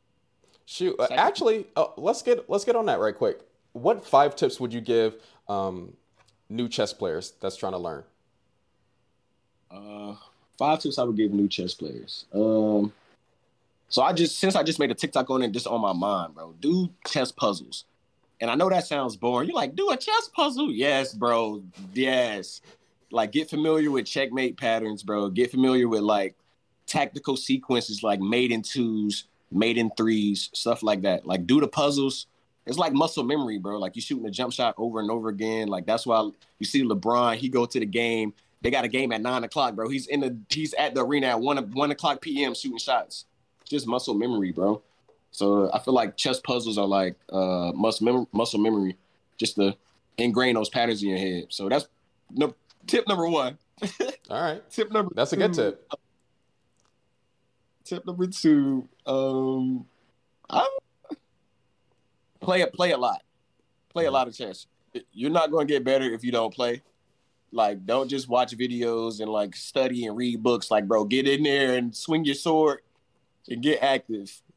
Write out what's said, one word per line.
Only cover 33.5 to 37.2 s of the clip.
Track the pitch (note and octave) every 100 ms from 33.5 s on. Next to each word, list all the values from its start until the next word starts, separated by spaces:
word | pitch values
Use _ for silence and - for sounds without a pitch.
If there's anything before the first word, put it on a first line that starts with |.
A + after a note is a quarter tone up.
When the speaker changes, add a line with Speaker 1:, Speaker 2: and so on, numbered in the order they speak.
| G#2
Speaker 2:
bro. | G2 G#2
Like, | F#2
you | A2+
shooting | - C3 A2
a |
jump | F#2+ B2
shot | B2+ A#2+ G#2
over | A#2 A2+
and | G#2
over | A#2 A2
again. | G2+ A2 A2+ G#2
Like, | F#2 E2+
that's | G#2
why | B2 A2 G#2 - _ -
you | G#2
see | C#3
LeBron, | B2 G2+ G#2+ A#2+